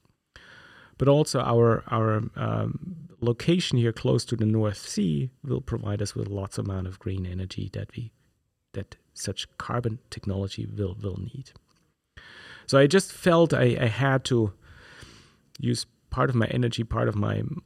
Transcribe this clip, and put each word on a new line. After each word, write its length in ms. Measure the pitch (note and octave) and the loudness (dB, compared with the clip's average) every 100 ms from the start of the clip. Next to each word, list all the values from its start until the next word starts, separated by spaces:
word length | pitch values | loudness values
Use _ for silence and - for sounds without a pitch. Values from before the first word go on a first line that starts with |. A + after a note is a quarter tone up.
| _ _ _ - - - - - - - | _ _ _ -20 -20 -20 -20 -20 -20 0
But 100 | C3+ | 4
also 320 | C#3+ D3+ C3 | 4 4 0
our, 440 | - A#2 A#2 A2 - | 2 4 6 4 0
our, 320 | A2+ A2 G#2+ A2 - | 0 2 0 -2 -4
um, 720 | A2 A2 A2 - F#3 F3 - - | -4 -2 -4 -6 -10 -14 -16 -4
location 560 | A#2+ A#2 - F3+ - B2+ | -2 0 2 2 2 2
here 160 | A#2 | 2
close 320 | A2 B2+ B2+ - | 0 0 0 0
to 100 | A2+ | 0
the 100 | A2 | 2
North 320 | A2 G#2+ G2+ - | 2 0 -4 -6
Sea 420 | - F#3+ D3 C3 - | -2 0 0 -4 -8
will 180 | C#3 B2 | -6 -4
provide 400 | B2+ A2+ G#2+ G#2 | -4 -6 -4 -4
us 140 | G#2 A2+ | -4 -4
with 120 | G2+ | -6
lots 300 | G2+ G2 - | -6 -6 -6
amount 300 | G2+ F#2+ F#2 | -6 -4 -6
of 120 | F#2 | -8
green 260 | G2 F#2+ F2+ | -6 -6 -6
energy 440 | F2+ F#2 - G2 | -6 -8 -8 -8
that 160 | G2+ G2 - | -8 -8 -10
we, 160 | A2+ - _ _ _ _ _ | -12 -16 _ _ _ _ _
that 220 | - - - _ | -12 -12 -16 _
such 340 | - - G2 - - | -10 -8 -8 -10 -12
carbon 420 | - A#2+ A#2+ A2 - | -6 -2 -2 -4 -10
technology 560 | - - F#2+ G2 - G#2+ | -10 -4 -2 -4 -6 -8
will, 300 | G#2 F#2+ G#2 | -4 -4 -4
will 160 | G2+ F#2+ | -8 -6
need. 340 | F#2+ C3 - - _ _ _ _ _ - - - - - - | -8 -10 -16 -20 _ _ _ _ _ -20 -20 -20 -20 -16 2
So 120 | C3+ | 6
I 100 | C#3+ | 8
just 240 | F#3+ - | 6 2
felt 420 | - F#3 E3+ E3 | 0 4 6 6
I, 240 | C3+ B2 A#2 | 4 4 2
I 80 | A#2+ | 0
had 360 | G#2 C3+ C3 - | 2 2 2 2
to 280 | B2 G#2+ - - - - - - - - _ _ - | 2 2 -2 -18 -20 -20 -20 -20 -20 -20 _ _ -6
use 260 | A#2+ A#2+ - _ _ | -2 -2 -6 _ _
part 180 | - C3+ | 0 2
of 60 | B2 | 2
my 120 | A2 | 2
energy, 360 | B2+ A#2+ A#2 | 2 0 -2
part 240 | A2+ A2 A#2 | -2 0 0
of 80 | G#2 | 0
my, 280 | G2+ G#2 - - | 0 0 -2 -8